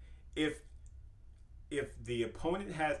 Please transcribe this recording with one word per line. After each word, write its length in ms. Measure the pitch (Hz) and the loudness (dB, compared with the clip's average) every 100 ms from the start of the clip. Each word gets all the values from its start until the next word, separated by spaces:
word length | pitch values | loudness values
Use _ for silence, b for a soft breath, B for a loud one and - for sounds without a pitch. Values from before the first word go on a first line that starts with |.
| b b b - | b b b 2
If, 240 | 156 - - - - - - - - - - - - | 4 2 -6 -14 -12 -12 -14 -14 -16 -16 -16 -14 -2
if 320 | 147 - - | 0 0 -2
the 200 | 117 120 | 0 4
opponent 500 | 113 - 160 185 202 | 4 2 2 2 2
has 240 | 156 156 143 | 2 4 4